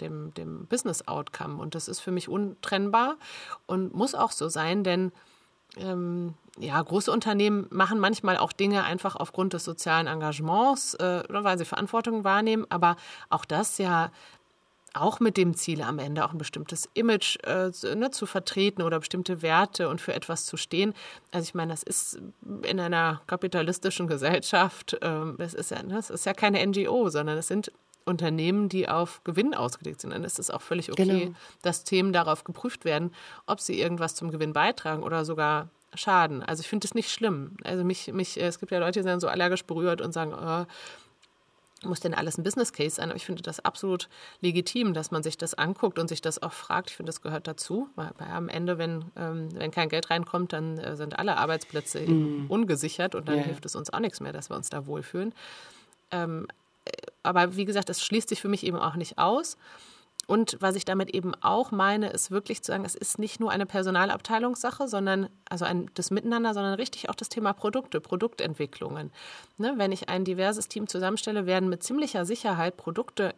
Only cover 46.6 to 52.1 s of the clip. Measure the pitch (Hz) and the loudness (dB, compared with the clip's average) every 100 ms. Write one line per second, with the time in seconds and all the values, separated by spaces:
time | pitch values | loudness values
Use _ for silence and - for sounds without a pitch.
46.6 | - 165 185 - 160 165 156 156 160 151 | -2 -2 -2 -8 -10 -8 -6 -6 -6 -8
47.6 | - 196 277 - 156 - - 170 170 165 | -6 -4 -6 -8 -10 -10 -8 -6 -6 -4
48.6 | 175 170 165 165 165 - 165 165 160 165 | -2 -2 -2 -4 -8 -8 -6 -6 -6 -6
49.6 | 156 175 160 160 - 170 170 175 180 156 | -4 -2 0 0 0 0 0 -2 -2 -2
50.6 | 160 160 - 151 151 - 202 147 151 160 | -4 -4 -6 -6 -6 -2 0 2 2 0
51.6 | - 151 - 151 165 | -2 -6 -4 -2 4